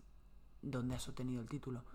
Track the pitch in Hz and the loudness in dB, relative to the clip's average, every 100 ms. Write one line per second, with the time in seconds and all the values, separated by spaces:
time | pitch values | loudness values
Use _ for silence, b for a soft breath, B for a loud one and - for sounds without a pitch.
0 | - - - - - - - 127 123 127 | -14 -16 -16 -16 -14 -6 0 4 4 2
1 | - 135 127 123 113 143 135 120 - | 0 2 2 2 2 0 0 -2 -2